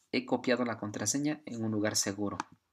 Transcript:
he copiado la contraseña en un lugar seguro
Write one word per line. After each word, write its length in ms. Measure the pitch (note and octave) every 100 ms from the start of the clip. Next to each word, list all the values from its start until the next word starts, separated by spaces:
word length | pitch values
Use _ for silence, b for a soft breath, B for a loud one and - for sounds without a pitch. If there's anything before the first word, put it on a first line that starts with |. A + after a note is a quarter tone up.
| _
he 140 | C3 -
copiado 400 | B2 B2+ A#2+ A#2+
la 140 | A2+
contraseña 640 | G#2+ - A2 C#3+ D3 D3 -
en 180 | A#2
un 80 | A2
lugar 240 | G#2+ G#2+ G#2
seguro 420 | - G2+ G2+ G2 - - _